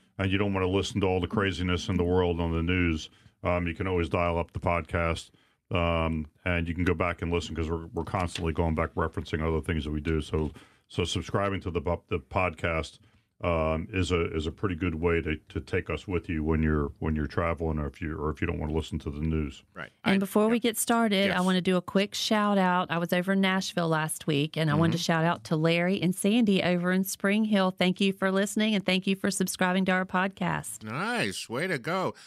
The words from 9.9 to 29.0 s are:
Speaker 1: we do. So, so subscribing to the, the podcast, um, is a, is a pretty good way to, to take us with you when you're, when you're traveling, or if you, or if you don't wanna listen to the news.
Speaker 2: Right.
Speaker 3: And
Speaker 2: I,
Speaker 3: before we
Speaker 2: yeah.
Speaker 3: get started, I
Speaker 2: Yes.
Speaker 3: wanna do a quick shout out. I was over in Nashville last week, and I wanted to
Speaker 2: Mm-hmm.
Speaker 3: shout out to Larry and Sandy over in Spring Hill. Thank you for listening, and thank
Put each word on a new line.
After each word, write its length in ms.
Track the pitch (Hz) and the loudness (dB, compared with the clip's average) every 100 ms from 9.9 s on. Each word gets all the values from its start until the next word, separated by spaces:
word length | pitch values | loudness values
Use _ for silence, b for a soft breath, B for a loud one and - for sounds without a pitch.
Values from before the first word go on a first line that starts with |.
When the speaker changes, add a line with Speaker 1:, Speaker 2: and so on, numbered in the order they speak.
Speaker 1:
we 100 | 76 | -4
do. 200 | 78 80 | -2 -2
So, 320 | 73 78 78 - B B B | -2 -2 -4 -8 B B B
so 160 | - | -4
subscribing 560 | - 95 - 104 101 95 | -2 -4 -2 -2 0 -2
to 80 | 92 | -4
the, 100 | 85 90 85 - | -4 -2 -4 -2
the 100 | 87 | -6
podcast, 800 | - 98 92 82 87 80 80 - b b b - | -2 -2 -2 -2 -2 -2 -4 -10 b b b -4
um, 440 | 87 82 80 80 - | 0 2 2 0 -2
is 200 | 92 87 | -2 2
a, 200 | 87 82 80 | 2 0 -2
is 100 | 78 | -4
a 60 | |
pretty 240 | - 104 82 | -4 -4 -2
good 180 | 90 | -2
way 260 | 80 85 85 | 0 0 2
to, 140 | 80 78 - | 0 -4 -6
to 100 | - | -10
take 320 | - 95 - | -4 -4 -2
us 160 | 78 - | -6 -4
with 220 | 87 - | -4 -2
you 160 | 80 | -2
when 180 | 78 80 | 0 2
you're, 300 | 78 76 71 - | 4 2 0 -4
when 160 | 80 76 | -2 -2
you're 100 | 73 | -2
traveling, 500 | - 85 80 82 78 | -2 -2 0 -2 -2
or 80 | 73 | -4
if 120 | - | -6
you, 160 | 78 78 | -8 -4
or 140 | 76 | -4
if 100 | 73 | -2
you 60 | 85 | -4
don't 140 | 82 | -2
wanna 120 | 76 | -2
listen 280 | 78 - 80 | -2 -2 -6
to 100 | 80 | -6
the 80 | 71 | -4
news. 460 | 80 80 73 - - | -2 -2 -2 -8 -18
Speaker 2:
Right. 160 | - - _ | -14 -14 _
Speaker 3:
And 100 | - | 0
Speaker 2:
I, 40 | - | 0
Speaker 3:
before 280 | 196 214 214 | 2 2 2
we 120 | 233 | 2
Speaker 2:
yeah. 20 | |
Speaker 3:
get 180 | 240 220 | 0 -2
started, 460 | - 233 226 196 | 0 2 2 2
I 100 | 202 185 | 2 2
Speaker 2:
Yes. 60 | |
Speaker 3:
wanna 160 | 185 185 | 2 2
do 160 | 175 180 | 2 0
a 60 | |
quick 320 | - 190 202 | 2 0 0
shout 420 | - - 214 208 202 | -2 0 2 2 4
out. 320 | 185 180 185 | 4 2 0
I 60 | 165 | -2
was 140 | 175 | -2
over 200 | 180 180 | -2 0
in 80 | 196 | 2
Nashville 480 | 190 190 - - 165 | 2 0 -2 -2 0
last 400 | 160 156 - - | 0 -2 -4 -2
week, 280 | 143 151 - | 0 0 0
and 140 | 160 | 2
I 40 | |
wanted 180 | 151 165 | 4 2
to 60 | 170 | 2
Speaker 2:
Mm-hmm. 40 | |
Speaker 3:
shout 220 | - 165 | 2 2
out 180 | 165 170 | 2 0
to 120 | - 160 | -2 2
Larry 440 | 165 170 175 196 | 2 2 2 2
and 140 | 175 | 0
Sandy 480 | 180 202 233 214 185 | 2 2 4 4 4
over 300 | 170 180 180 | 4 2 2
in 100 | 185 | 0
Spring 420 | 190 - 196 208 214 | 0 -2 0 2 2
Hill. 260 | 202 185 185 | 4 2 2
Thank 240 | 185 175 | 2 2
you 120 | 196 | 0
for 180 | 190 190 | 0 0
listening, 460 | 190 208 - 214 208 | 2 0 0 2 2
and 100 | 185 | 2
thank 220 | 185 | 0